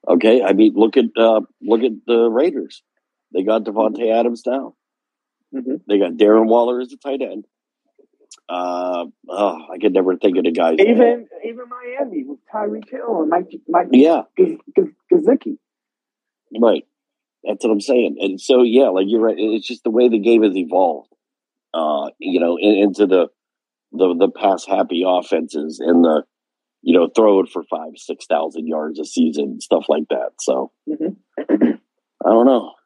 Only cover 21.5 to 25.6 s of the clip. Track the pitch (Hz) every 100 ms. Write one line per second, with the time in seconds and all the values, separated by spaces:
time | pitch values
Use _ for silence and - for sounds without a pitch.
21.5 | _ _ 82 78 73 71 _ 90 87 85
22.5 | 85 104 101 101 92 101 92 82 _ _
23.5 | _ _ _ _ - 92 85 95 - 104
24.5 | 92 - 98 90 87 92 90 87 80 80
25.5 | 76